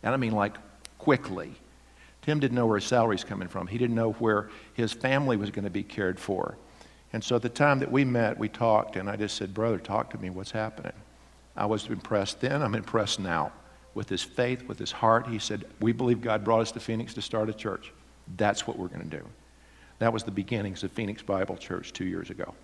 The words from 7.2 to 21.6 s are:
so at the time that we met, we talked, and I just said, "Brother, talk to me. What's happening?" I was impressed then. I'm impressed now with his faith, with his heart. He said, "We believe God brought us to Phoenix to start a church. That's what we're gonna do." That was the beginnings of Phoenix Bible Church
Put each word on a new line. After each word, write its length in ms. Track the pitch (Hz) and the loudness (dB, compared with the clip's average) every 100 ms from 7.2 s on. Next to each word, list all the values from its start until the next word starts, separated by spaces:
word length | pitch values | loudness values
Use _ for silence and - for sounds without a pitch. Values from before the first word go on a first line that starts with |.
so 140 | - 120 | 0 0
at 60 | |
the 80 | 117 | 0
time 300 | - 147 139 | 4 6 6
that 120 | 135 | 4
we 100 | 135 | 2
met, 360 | 135 120 113 - | 4 4 2 2
we 100 | 107 | -4
talked, 480 | - 117 107 - - | 0 4 4 4 -4
and 140 | 98 | -4
I 60 | 104 | -2
just 200 | 104 - | -4 -4
said, 160 | 98 | -6
"Brother, 260 | 98 113 101 | -2 0 0
talk 320 | - 104 123 | 0 -2 -2
to 80 | - | -6
me. 120 | 92 | -8
What's 200 | 92 98 | -8 -6
happening?" 420 | 113 110 - - - - - - - - | -4 -6 -6 -12 -12 -18 -20 -20 -20 -18
I 120 | - 104 | -4 0
was 200 | 107 - | 0 -2
impressed 520 | 95 - 107 98 - | -8 0 0 0 -2
then. 220 | 127 143 | 0 0
I'm 120 | 135 | 0
impressed 460 | 110 101 - 95 - | -2 0 0 2 -2
now 320 | 92 82 73 - - - - | 0 0 0 -4 -20 -20 -12
with 160 | - 113 | -8 -4
his 140 | 95 | -4
faith, 440 | - - 123 127 123 | -4 0 0 0 -6
with 120 | - | -8
his 120 | 107 | -8
heart. 360 | - 113 113 120 | 2 6 6 4
He 100 | 113 | -6
said, 280 | - 104 - - | -4 -6 -8 0
"We 120 | 107 | 2
believe 300 | 117 123 120 | 2 2 2
God 220 | 117 107 | 2 0
brought 160 | 104 113 | 4 4
us 120 | 110 | 4
to 80 | - | -4
Phoenix 320 | - 113 120 | -4 -4 -4
to 100 | - | -8
start 280 | - 117 110 | -4 -2 -2
a 40 | |
church. 380 | 107 110 95 - - - - - 92 | -2 -6 -6 -10 -20 -20 -20 -16 0
That's 280 | 104 104 - | 0 0 -4
what 120 | - | -6
we're 100 | 90 | -6
gonna 160 | 87 | -6
do." 200 | 85 78 - - - - - - - - | -8 -10 -12 -20 -20 -20 -20 -20 -20 0
That 160 | 113 | 0
was 100 | 113 | 0
the 60 | 107 | -2
beginnings 520 | 98 95 120 101 95 | -4 -2 -2 -2 -6
of 100 | 95 | -8
Phoenix 300 | - 104 110 | -4 -6 -6
Bible 360 | - 95 95 | -2 -2 0
Church 340 | 90 | -4